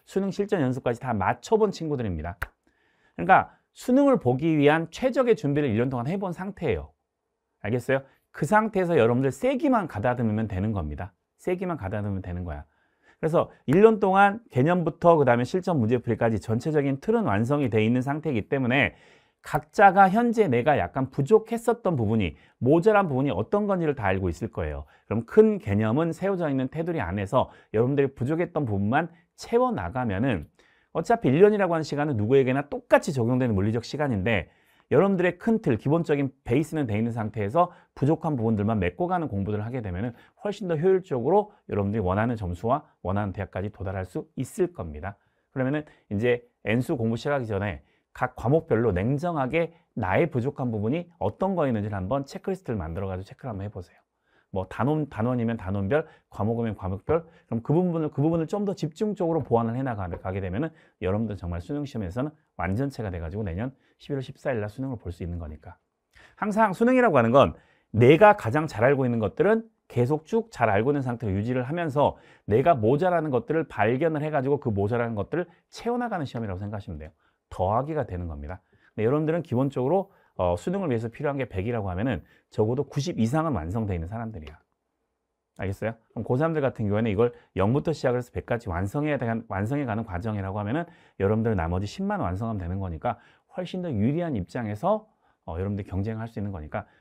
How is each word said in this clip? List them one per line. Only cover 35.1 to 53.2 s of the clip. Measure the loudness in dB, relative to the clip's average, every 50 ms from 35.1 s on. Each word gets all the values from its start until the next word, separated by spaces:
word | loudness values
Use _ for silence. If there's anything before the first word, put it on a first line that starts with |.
| 4 2 0 0 -2 -2
큰 | 0 0 0 0
틀, | 2 0 0
기본적인 | 0 0 0 0 0 0 0 0 0 0 -2 -6 _ _
베이스는 | 0 0 0 0 0 -2 -4 -2
돼 | -2 -2
있는 | -2 -2 -2 -2
상태에서 | -4 -6 -6 -4 -4 -4 0 2 2 2 2 0 -8 _ _ _
부족한 | -2 0 2 2 2 0 -2 -2
부분들만 | 0 0 0 2 2 2 0 0 0
메꿔가는 | 0 -2 -2 -2 -4 -2 -2 -2 -4 -4
공부들을 | -4 -4 -4 -4 -4 -4 -6
하게 | -6 -8 -8
되면은 | -6 -6 -6 -6 -6 -8 -8 -12 -18 _ _ _ -8
훨씬 | -8 -8 -6 -6 -4
더 | -2
효율적으로 | 0 2 2 2 2 0 -2 -4 -2 0 2 2 2 2 0 -6 _ _ -6
여러분들이 | -4 -2 -2 0 0 0
원하는 | 0 0 2 2 2 0 -2
점수와 | -4 -4 -6 -6 -4 -2 -2 -2 -2 -4 _ _ _ -6
원하는 | -4 -2 -2 -2 -4 -4
대학까지 | -6 -8 -6 -6 -6 -6 -6
도달할 | -8 -8 -8 -6 -6 -6 -8
수 | -8 -8 -10 -10 -10 _
있을 | -10 -10 -6 -4 -2 -2 -2 -4
겁니다. | -6 -10 -10 -10 -10 -12 -12 -12 -14 _ _ _ _ _ _ -6
그러면은 | -4 -2 -2 -2 -4 -6 -10 -16 _ _ -6
이제 | -4 0 0 2 0 0 -2 _ _ _ -4
N수 | -2 0 0 0 -2 -2
공부 | -2 -2 -2 -2
시작하기 | -4 -2 -2 -2 -2 -2
전에 | -4 -4 -2 -2 -4 -4 -8 -12 _ _ _ _ _ -8
각 | -6 -6 -6 -4
과목별로 | -4 0 2 2 2 2 2 0 2 2 2 2
냉정하게 | 0 0 0 0 -2 -2 -4 -2 -2 -2 -2 0 -2 -2 -2 -6 _ _ _ _
나의 | -6 -2 0 2 2 2 2
부족한 | 0 -2 -4 -4 -4 -4 -4 -4
부분이 | -2 -2 -2 -2 -2 -4 -6 -8 _ -6
어떤 | -6 -6 -4 -2 -4 -2 0
거 | 0 0
있는지를 | 0 0 -2 -2 -4 -4
한번 | -6 -4 -4 -4 -4 -4
체크리스트를 | -6 -12 -10 -8 -8 -8 -6 -6 -6 -6 -4
만들어가지고 | -6 -6 -6 -6 -6 -6 -6 -8